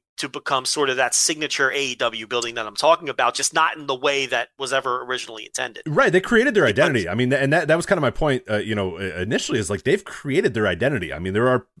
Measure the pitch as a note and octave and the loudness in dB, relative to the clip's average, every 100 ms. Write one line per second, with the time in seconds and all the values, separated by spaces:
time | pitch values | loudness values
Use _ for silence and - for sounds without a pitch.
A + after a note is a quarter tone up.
0 | _ - C#3 C#3+ - C3+ B2+ D#3 C3+ B2+ | _ -10 -8 -8 -2 -2 0 0 0 2
1 | B2 - - D#3 D3+ - C3+ C#3+ C3+ A#2 | 2 2 0 0 -4 0 0 0 -4 -2
2 | A#2+ A2+ A2 A#2+ A#2 A#2 G#2+ G2+ D3 E3 | -2 -4 -4 -4 -4 -6 -8 0 4 4
3 | D#3 B2 B2 - - D#3+ D#3+ D#3 C#3+ C3 | 0 -2 0 0 0 2 2 0 -6 -2
4 | C#3+ C#3 C3 A#2+ A#2 - C3 C3+ B2+ B2+ | 0 0 0 -2 -4 -6 -2 -2 0 -2
5 | B2 B2+ - A2 A2 - B2 A2 - D3+ | -4 -6 -8 -14 -10 -8 -8 -8 -2 2
6 | B3+ F3+ - A#3 C4+ G#3+ C3 G#2 E3+ B2 | 4 2 4 4 4 4 4 4 2 2
7 | E2+ A2 B2 C3+ C#3 D#3+ D3 E3 - F3+ | 0 0 2 2 2 2 2 0 2 0
8 | C3 - D#3 B2+ - G#2+ G#2 G#2 F#2+ E2+ | 2 0 0 0 0 -2 -2 -2 -2 -4
9 | G2 E2 F#2 C#3+ - A#2 F2+ G2+ - G#3 | -6 -4 -2 -2 -2 -2 -2 -2 0 0
10 | - - C#3+ C#3+ G#3 A2+ G#2 E2+ B2+ C3 | -2 -10 -4 0 0 2 0 2 0 0
11 | E2 C#2+ F#2 G2+ B2 B2+ - - | -4 -6 -2 2 4 2 0 -14